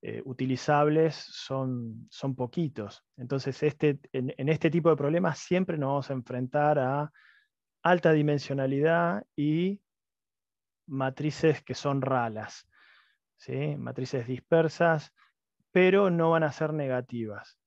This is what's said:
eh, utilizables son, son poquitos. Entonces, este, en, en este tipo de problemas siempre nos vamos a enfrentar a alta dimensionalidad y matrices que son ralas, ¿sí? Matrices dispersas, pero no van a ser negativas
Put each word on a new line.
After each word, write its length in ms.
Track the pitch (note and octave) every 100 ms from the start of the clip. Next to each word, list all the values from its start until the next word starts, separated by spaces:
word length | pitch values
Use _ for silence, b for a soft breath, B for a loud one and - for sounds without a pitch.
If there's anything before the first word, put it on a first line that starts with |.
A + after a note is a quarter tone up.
eh, 200 | - A2+ C3+
utilizables 880 | B2+ C3 B2+ - D3 D3+ D#3 D#3+ D3+
son, 920 | - - - C3+ C3 B2 A#2 A2+ A#2
son 260 | - C#3 B2+
poquitos. 720 | B2 - E3 - G2+ - _ _
Entonces, 480 | B2 C3+ C3 C3
este, 360 | D3+ C#3+ D3+ C#3 -
en, 220 | C3+ B2+ -
en 120 | C3
este 200 | D#3 E3+
tipo 200 | D#3+ E3
de 80 | D3+
problemas 420 | C#3+ E3 F3+ D3
siempre 380 | - F3+ F#3 E3
nos 100 | C3+
vamos 220 | C#3 C3
a 40 |
enfrentar 640 | C3+ A#2+ B2+ B2+ D3 D3 D3
a 320 | B2+ C#3 D3+ b b b b _ _ _
alta 280 | E3 F3+ E3
dimensionalidad 1120 | D#3 D3 D3 C3+ C#3 C3+ C#3 D3+ E3 E3+ G3 -
y 480 | - D3 D#3 F3+ G3+ _ _ _ _ _ _ _ _ _ _ -
matrices 760 | C3+ C3+ C3 D3+ - D#3+ D3
que 100 | -
son 280 | C3+ C#3+ C#3
ralas, 680 | C3 C3 A#2 G#2+ G#2+ - _ b b b b b _ _
¿sí? 400 | - C3 D3+ D3
Matrices 500 | A#2+ A#2+ C3 C3+ A#2
dispersas, 840 | B2+ _ E3 E3 - E3+ D#3+ - _ b b _ _ _
pero 380 | F#3 F#3 G3 G3
no 220 | E3+ E3
van 120 | E3
a 80 | D#3
ser 220 | - D#3
negativas 840 | D#3 C#3 B2+ B2 A#2+ A2 G2+ - _